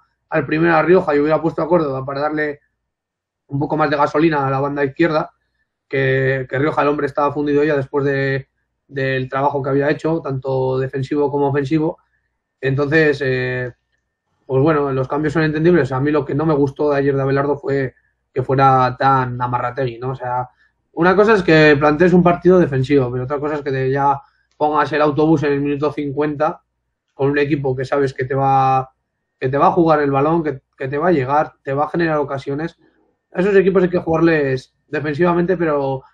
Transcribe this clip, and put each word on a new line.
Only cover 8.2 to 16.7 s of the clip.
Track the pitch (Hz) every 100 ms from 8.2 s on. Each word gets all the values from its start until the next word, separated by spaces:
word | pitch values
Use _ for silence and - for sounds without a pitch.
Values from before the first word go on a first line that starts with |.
| 135 135 - _ _ _ _
del | 139 135 131 131
trabajo | 135 143 143
que | 131
había | 139 143
hecho, | 147 156 165
tanto | 147 135 135 135 131 131
defensivo | 135 139 131 147 143
como | 143 143
ofensivo. | 143 139 156 156 - _ _ _ _ _ _
Entonces, | 135 135 143 160 151 131
eh, | 135 127 127 127 123 - _ _ _ _ _ _ -
pues | 135
bueno, | 156 151 143
los | 135 131
cambios | 151 151
son | 160
entendibles. | 156 151 160 170 131
A | 131
mí | 143
lo | 151 143
que |
no | 139 160
me | 143
gustó | 139